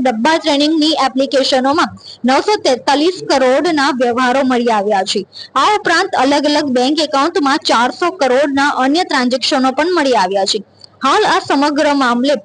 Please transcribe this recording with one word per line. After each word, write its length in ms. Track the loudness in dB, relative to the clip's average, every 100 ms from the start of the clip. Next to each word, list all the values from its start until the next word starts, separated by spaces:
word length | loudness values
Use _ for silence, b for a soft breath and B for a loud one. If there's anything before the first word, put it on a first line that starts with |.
ડબ્બા 360 | 0 0 0 0
ટ્રેડિંગની 540 | 0 0 2 2 0
એપ્લિકેશનોમાં 1080 | 0 -2 -2 -2 0 0 0 0 0 -2 -6 B B
નવસો 320 | 0 2 2 0
તેતાલીસ 640 | 0 0 0 2 2 -2 -2
કરોડના 600 | 0 2 2 0 0 0 0
વ્યવહારો 380 | 0 0 0 0
મળી 220 | 0 0 0
આવ્યા 360 | 0 0 0
છે. 240 | -2 -4 -8 B B
આ 220 | 0 2 2
ઉપરાંત 360 | 0 0 0
અલગ 300 | 0 2 2
અલગ 200 | 2 0
બેંક 360 | 0 0 0 0
એકાઉન્ટમાં 580 | 0 0 0 0 0 0
ચારસો 520 | 0 0 0 -2 -4
કરોડના 580 | -2 0 0 0 0 -2
અન્ય 360 | 0 0 0
ટ્રાન્ઝેક્શનો 640 | -2 -2 -2 -2 -2 0 0
પણ 140 | 0 0
મળી 180 | 0 2
આવ્યા 320 | 2 0 0
છે. 200 | -2 -4 -8 B B B
હાલ 220 | 0 2 2
આ 120 | 0
સમગ્ર 560 | 0 0 0 0 0
મામલે 400 | 2 0 0 0 -2